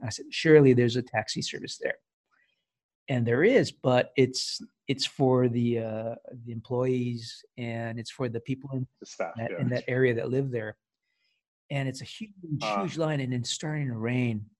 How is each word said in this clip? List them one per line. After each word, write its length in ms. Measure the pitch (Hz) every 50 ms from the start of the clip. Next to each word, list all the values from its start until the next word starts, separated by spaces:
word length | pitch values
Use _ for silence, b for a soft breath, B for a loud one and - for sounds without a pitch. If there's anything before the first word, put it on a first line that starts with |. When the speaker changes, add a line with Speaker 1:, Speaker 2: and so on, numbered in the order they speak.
| -
Speaker 1:
I 60 | 117
said, 160 | - - - -
"Surely 420 | - - - 165 156 151 139 131 123
there's 220 | 120 120 120 113
a 60 | 127 120
taxi 380 | - - 110 107 - - -
service 360 | - - - - - - - -
there." 140 | - - - - _ _ _ _ _ _ _ _ _ _ _ _ _ _ _ _ _ _ _ _ _
And 180 | - 135 123 117
there 180 | 117 117 131 165
is, 280 | 226 269 226 143 -
but 400 | - _ - 131 123 123 - - -
it's, 420 | - 131 123 127 - - - - - - - _ _ _
it's 180 | - 135 135 -
for 420 | - - - 139 127 127 127 127
the, 320 | 123 120 120 120 120 117 113
uh, 360 | 113 110 107 110 113 113 117 - - - - 120 117
the 60 | 120
employees, 920 | 117 113 110 - 127 123 127 127 127 127 123 123 120 117 117 113 - - - _ _
and 420 | - 120 117 117 117 117 113 113 117
it's 100 | 110 -
for 180 | - - 135 123
the 100 | 113 117
people 300 | - - 135 135 - 139 135
in 140 | 131 127 - _ _
Speaker 2:
The 60 | -
staff, 280 | - - - - 82 -
Speaker 1:
that, 140 | 113 113 -
Speaker 2:
yeah. 80 | - 85
Speaker 1:
in 100 | - 120
that 140 | 123 120 -
area 260 | - 123 127 131 123 117
that 140 | 113 - 120
live 200 | 123 135 139 135
there. 280 | 120 113 107 107 - _ _ _ _ _ _ _ _ _ _ _ _ _ _ _ _ _ _ _
And 180 | 143 139 135
it's 140 | 131 127 -
a 40 | 139
huge, 280 | - - - 220 208 202 190 175 160 151 131 113
Speaker 2:
Ah. 180 | 107 208 -
Speaker 1:
huge 160 | 190 160 -
line, 220 | 156 160 156 151 139
and 120 | 131 123 127
it's 160 | 123 117 -
starting 360 | - - - 156 151 151 143 127
to 80 | 117
rain. 480 | 110 110 117 123 127 123 117 113 104 104 - _